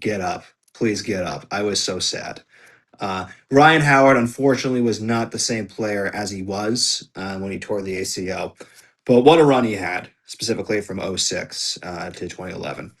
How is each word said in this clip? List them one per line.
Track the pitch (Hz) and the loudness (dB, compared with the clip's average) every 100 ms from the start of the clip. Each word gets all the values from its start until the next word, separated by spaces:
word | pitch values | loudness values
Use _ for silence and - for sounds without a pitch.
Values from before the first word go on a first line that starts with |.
Get | 117 104 | -4 -4
up, | 90 87 - _ _ | -4 -6 -12 _ _
please | - 117 101 | -4 -2 -2
get | - 98 | -4 -4
up. | 87 73 - | -4 -8 -8
I | 98 | -4
was | 104 95 | -2 -2
so | - 92 | -4 -4
sad. | - 87 - - _ _ - _ _ _ | -4 -6 -10 -14 _ _ -20 _ _ _
Uh, | 101 92 90 - _ | -6 -6 -8 -14 _
Ryan | 135 151 160 | 6 8 6
Howard, | 147 135 135 131 | 4 6 6 6
unfortunately, | 117 - 135 123 135 127 | 2 0 2 2 0 0
was | 120 107 | 0 0
not | 110 117 113 | -2 -2 -2
the | 113 | -4
same | - 117 101 | -4 -4 -6
player | - 110 101 98 | -6 -4 -2 -4
as | 104 104 | -6 -8
he | 98 | -8
was, | 95 98 107 123 - - - | -6 -4 -2 -2 -2 -2 -6
uh, | - 95 98 | -12 -10 -6
when | 98 | -6
he | 92 | -8
tore | - 104 | -6 -6
the | 98 92 | -4 -6
A | |
C | 95 - 92 | -6 -6 -6
L. | 92 92 _ - _ _ _ | -6 -8 _ -20 _ _ _
But | - 123 | 4 6
what | 131 165 | 8 8
a | |
run | 151 131 | 8 6
he | 117 | 2
had, | 104 87 90 - _ | -2 -4 -6 -8 _
specifically | _ - - 107 98 107 | _ -12 -4 -4 -2 -4
from | 101 95 | -4 -8
oh | 95 92 | -6 -4
six, | - 90 - - - - | -4 -4 -8 -8 -8 -8
uh, | 87 87 87 | -10 -10 -12
to | 87 90 | -10 -12
twenty | - 92 | -10 -12
eleven. | 82 82 67 87 _ | -10 -10 -10 -14 _